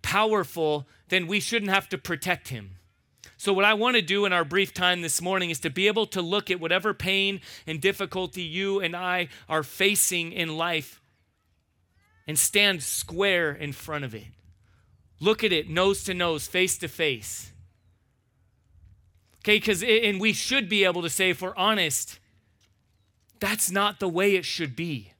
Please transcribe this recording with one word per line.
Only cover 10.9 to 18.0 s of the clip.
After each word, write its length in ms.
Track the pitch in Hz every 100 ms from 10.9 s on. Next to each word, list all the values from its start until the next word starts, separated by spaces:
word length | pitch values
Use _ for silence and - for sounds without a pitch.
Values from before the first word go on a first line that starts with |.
| - _ _ _ _ _ _ _ _ _ _ _ _ -
and 120 | 151
stand 440 | - 202 202 180
square 720 | 131 - - 165 196 180 160
in 200 | 143 147
front 320 | 135 - 151
of 100 | 135
it. 140 | 107 107 - - _ _ _ _ _ _ _
Look 240 | 175 220
at 80 | 214
it 160 | 165 156
nose 360 | 160 196 196
to 100 | -
nose, 320 | 180 175 156 -
face 320 | 180 185 -
to 100 | 165
face. 640 | - 160 120 104 - - - - _ _ _